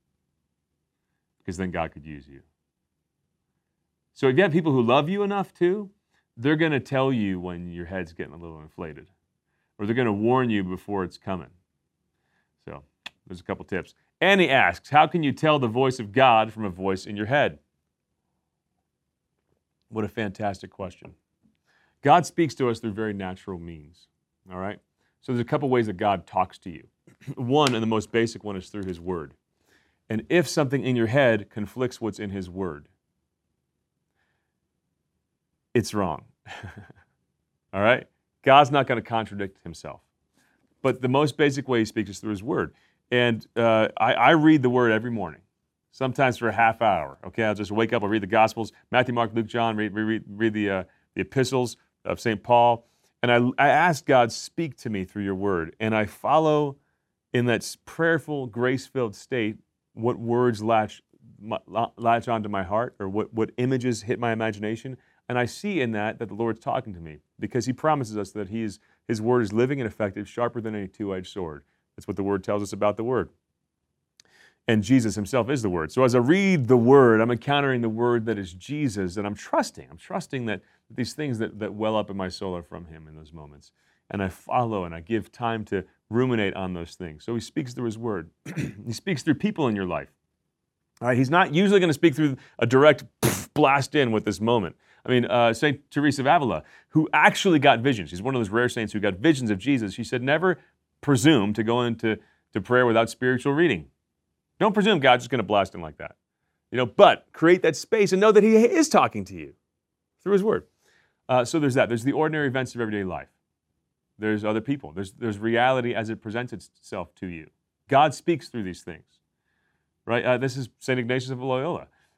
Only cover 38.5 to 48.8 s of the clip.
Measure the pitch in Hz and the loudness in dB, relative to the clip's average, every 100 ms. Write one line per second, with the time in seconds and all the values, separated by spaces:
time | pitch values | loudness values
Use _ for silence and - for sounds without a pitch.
38.5 | 135 143 143 127 120 107 113 104 101 98 | 8 8 4 0 -2 -4 -4 -6 -8 -10
39.5 | - - 80 76 - _ _ _ _ _ | -10 -18 -16 -16 -18 _ _ _ _ _
40.5 | _ _ _ 135 117 127 135 151 - 147 | _ _ _ -2 0 0 2 2 2 0
41.5 | 135 127 123 110 - 98 98 107 104 107 | 0 0 0 0 -2 -6 -8 -8 -6 -4
42.5 | 165 85 - _ _ _ 123 120 113 - | -4 -4 -8 _ _ _ 2 2 0 -4
43.5 | - 117 110 110 - 117 - 123 165 151 | 0 2 4 2 0 0 4 6 6 6
44.5 | 156 127 123 120 110 120 113 90 - _ | 6 4 2 2 2 -2 -6 -8 -12 _
45.5 | _ _ _ _ - 131 123 135 113 117 | _ _ _ _ -6 -4 2 2 2 -2
46.5 | 104 117 110 110 90 71 69 - 104 110 | 2 2 4 2 2 -2 -10 -10 -4 -2
47.5 | 101 101 104 113 117 101 110 98 110 110 | -2 -2 -2 0 0 -2 -2 0 2 2
48.5 | 113 104 - | 0 -10 -14